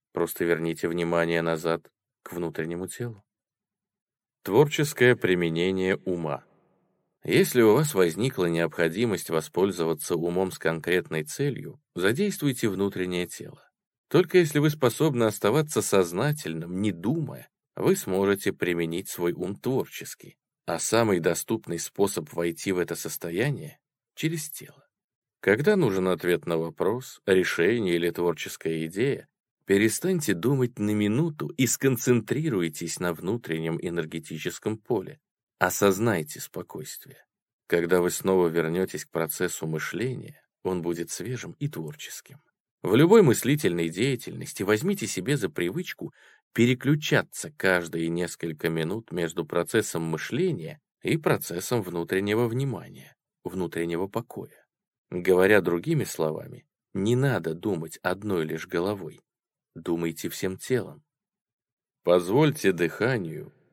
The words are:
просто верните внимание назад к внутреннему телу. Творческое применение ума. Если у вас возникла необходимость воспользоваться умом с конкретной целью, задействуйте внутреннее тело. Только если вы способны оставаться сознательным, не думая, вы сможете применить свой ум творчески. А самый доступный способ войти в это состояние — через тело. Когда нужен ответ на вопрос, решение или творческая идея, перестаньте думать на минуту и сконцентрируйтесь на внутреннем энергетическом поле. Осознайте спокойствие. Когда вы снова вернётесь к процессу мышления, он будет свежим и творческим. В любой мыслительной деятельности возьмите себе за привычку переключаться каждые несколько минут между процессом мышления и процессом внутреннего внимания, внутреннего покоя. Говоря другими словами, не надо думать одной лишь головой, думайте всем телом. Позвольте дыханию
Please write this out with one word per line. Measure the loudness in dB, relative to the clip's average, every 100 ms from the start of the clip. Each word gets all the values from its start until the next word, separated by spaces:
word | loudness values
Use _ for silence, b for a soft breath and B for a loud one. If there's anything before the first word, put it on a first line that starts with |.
| _
просто | -2 -2 0
верните | 0 2 0 -2 -4
внимание | -2 0 2 2 0
назад | 0 -2 -2 -2 -6 _ _ _
к | -12
внутреннему | -8 -6 -6 -6 -6 -8
телу. | -8 -10 -10 _ _ _ _ _ _ _ _ _ _ _ _
Творческое | 2 4 4 2 -2 4 4 6
применение | 4 2 2 2 0 2 0 0
ума. | -2 -4 -4 -6 _ _ _ _ _ _ _ _
Если | 0 2 4 6
у | 6
вас | 6 4
возникла | 4 2 2 -2 0 0
необходимость | 2 0 0 0 2 -2 -2 -2
воспользоваться | -2 -2 0 0 0 -2 -2 -2
умом | -2 0 0 -2
с | 0
конкретной | -2 -2 0 0 0 -6
целью, | -6 -4 -4 -4 -12 -16 _ -2
задействуйте | 0 2 -2 0 -2 0 -2
внутреннее | 0 -2 -2 -4 -2 -4
тело. | -8 -16 -18 _ _ _ _ _
Только | 2 4 4
если | 4 2
вы | 2
способны | 4 0 2 0 4
оставаться | 0 2 2 2 2 -2
сознательным, | 2 2 2 0 -2 -2 -4 -8 -6 -2
не | -2
думая, | 0 -2 -2 -4 -8 -18 _ _ -2
вы | 0 0
сможете | 0 0 2 2 -2
применить | -2 -2 0 -2 -4 -8
свой | -2 -2
ум | -2 -6 -6
творчески. | -2 -2 -4 -10 -14 -16 -20 _ _ _ -6
А | -4
самый | 0 2 4 4
доступный | 2 0 -2 -6 -4 -8
способ | -8 -2 0 0 -8
войти | -4 -4 -4 -4
в | -2
это | -2
состояние — | -4 -8 -8 -6 -2 -2 -2 -10 -18 _ _ _
через | -6 -4 -4 -8
тело. | -14 -18 _ _ _ _ _ _ _
Когда | 2 4 4 4
нужен | 4 2 2
ответ | 0 2 0 0
на | -2
вопрос, | -2 -2 -2 -2 -8 -10 2
решение | 4 4 2 2 2 2
или | 2 0
творческая | 0 -2 -2 -8 -8 -6 -4 -4
идея, | -2 -2 -2 -10 _ _ _
перестаньте | 2 4 4 2 -2 0 0
думать | 0 2 2 0 0
на | -2
минуту | 2 2 2 0 -4 -10
и | 0 0
сконцентрируйтесь | 2 0 2 2 2 2 -4 0 0 -2 -4 -8 -4
на | -4
внутреннем | -4 -4 -4 -4 -4 -2 -4
энергетическом | -4 -4 -6 -8 -10 -8 -8 -6 -6 -6
поле. | _ -4 -4 -16 _ _ _ _
Осознайте | -2 4 2 4 2 0 -4 -10
спокойствие. | -12 -12 -12 -14 -14 -16 -20 -20 _ _ _ _ _
Когда | 0 4 4
вы | 2
снова | 0 2 4 4
вернётесь | 2 0 0 -2 -4
к | -8
процессу | -4 -4 -2 -4 -4 -6
мышления, | -4 -6 -6 -6 -6 -12 -20 _ _
он | -4 -4
будет | -4 -4 -6
свежим | -8 -8 -8 -10 -8
и | -6
творческим. | -6 -12 -12 -16 -16 -18 -20 _ _ _ _
В | 2
любой | 6 8 10
мыслительной | 8 6 2 2 2 0 -2
деятельности | 0 -2 -2 -6 -12 -12 -6
возьмите | 0 2 2 -2 -4
себе | -6 -2 -2
за | -2
привычку | -2 -4 -4 -8 -10 -14 b b b _
переключаться | 2 2 4 2 0 2 0 0 -10 -14
каждые | -2 2 2 2 -4 -2
несколько | -2 -4 -6 -8 -4 -2
минут | 0 -2 -4 -6
между | -4 -4 -4
процессом | -2 -2 0 0 0 -4
мышления | -2 -4 -4 -2 0 -2 -8 -14 _ _
и | -4 0
процессом | 0 0 -2 -8 -2 -2
внутреннего | -2 -4 0 0 2 0 0
внимания, | 0 -4 -6 -10 -18 -20 _ _ _
внутреннего | -10 -6 -4 -2 -2 -2 -4
покоя. | -6 -8 -12 -14 _ _ _ _ _ _
Говоря | -4 4 6 8 6
другими | 4 -2 0 0
словами, | -2 -2 -4 -4 -10 -18 _ _ _
не | -2 0 2
надо | 2 0 -2
думать | -4 -4 -4 -6 -6
одной | -4 -2 -2 -2
лишь | -2 -6 -4
головой, | -2 -2 -4 -8 -16 _ _ _ _ _ -12
думайте | -4 -2 -2 -4 -8
всем | -6 -6 -6
телом. | -4 -4 -4 -14 _ _ _ _ _ _ _ _ _ _
Позвольте | 4 4 4 4 4 4 2
дыханию | 2 0 0 0 0 -4 -10 -14 _ _